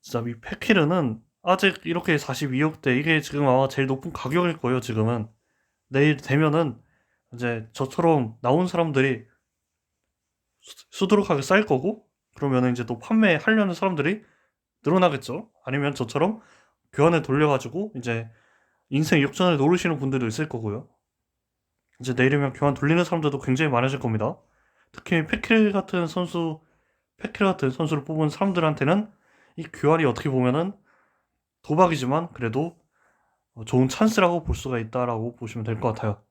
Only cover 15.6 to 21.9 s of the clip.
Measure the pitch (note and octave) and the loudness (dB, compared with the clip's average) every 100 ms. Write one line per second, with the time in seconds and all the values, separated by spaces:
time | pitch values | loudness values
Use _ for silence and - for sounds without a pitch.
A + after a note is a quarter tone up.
15.6 | - C#3 C#3+ C3+ A2+ C#3+ F3+ A3 _ _ | -6 -2 -2 -2 -4 0 0 0 _ _
16.6 | _ _ _ - D#3+ E3 - C3+ D3+ C3+ | _ _ _ 2 4 4 0 2 2 2
17.6 | B2 D#3+ G#3+ C3+ A#2 A2+ A2+ _ _ _ | -2 -8 -8 -8 -6 -6 -6 _ _ _
18.6 | _ _ _ C3+ D3+ E3 C#3 - F3+ D#3 | _ _ _ -2 2 4 2 2 2 4
19.6 | C#3 F3 F3 D3 C3+ C3 A#2 A2 D#3 A#2+ | 4 2 0 -2 -2 -2 -2 -4 -6 -6
20.6 | A2 G#2 - _ _ _ _ _ _ _ | -6 -8 -12 _ _ _ _ _ _ _
21.6 | _ _ _ | _ _ _